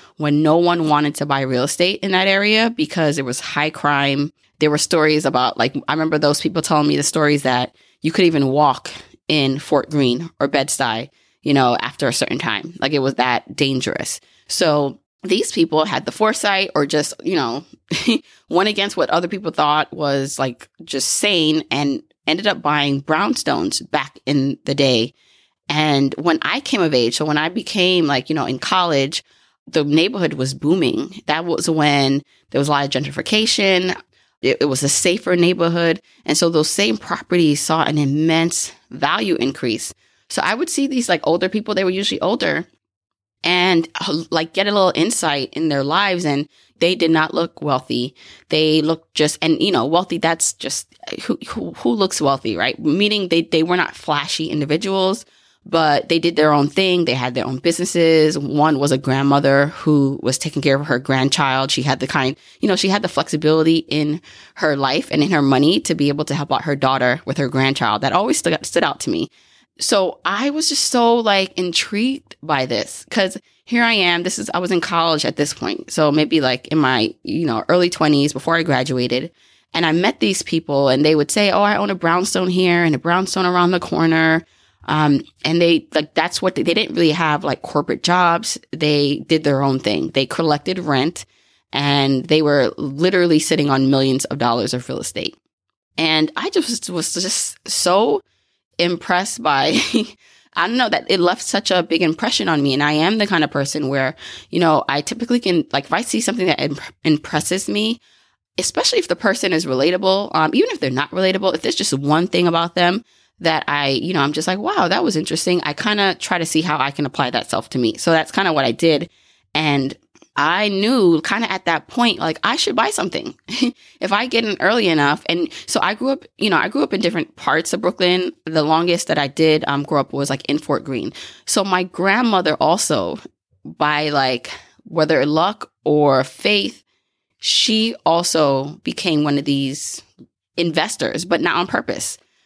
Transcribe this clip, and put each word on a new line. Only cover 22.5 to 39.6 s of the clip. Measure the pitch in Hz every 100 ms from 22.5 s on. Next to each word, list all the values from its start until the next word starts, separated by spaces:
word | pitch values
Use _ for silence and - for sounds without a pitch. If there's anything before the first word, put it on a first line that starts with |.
| -
buying | 147 147 143 139
brownstones | 139 160 202 240 - 131 90 - -
back | 147 135 - -
in | 147 135 -
the | - 139
day. | 139 120 117 - _ _ _ _ -
And | 151 151 139 139
when | - 170 170
I | - 226
came | - 220
of | 165
age, | 135 117 -
so |
when | 156 151
I | 160
became, | 180 - 196 185 185 156
like, | 139 131
you | 156
know, | -
in | 131
college, | - 190 175 143 139 - - _ _ _ -
the | 165
neighborhood | 147 156 180 233 170
was | 143 131
booming. | 135 147 185 135 104 139 - -
That | 156
was | 175 165 -
when | 160 147 143 135 139 - _ _
there | 135
was | 143
a |
lot | 143
of | 143
gentrification. | 135 139 139 160 214 220 - 196 185 185 - - _ _ _
It, | 127 -
it | 147
was | 131
a | 139
safer | - 180 175 -
neighborhood. | 175 175 175 170 170 170 165 - _
And | - -
so | 170
those | 165 151
same | - 208 220
properties | - 175 - 180 160 147
saw | - 160
an | - 151
immense | 139 143 160 160 165 - - - _
value | - 143 185 214 170
increase. | 127 139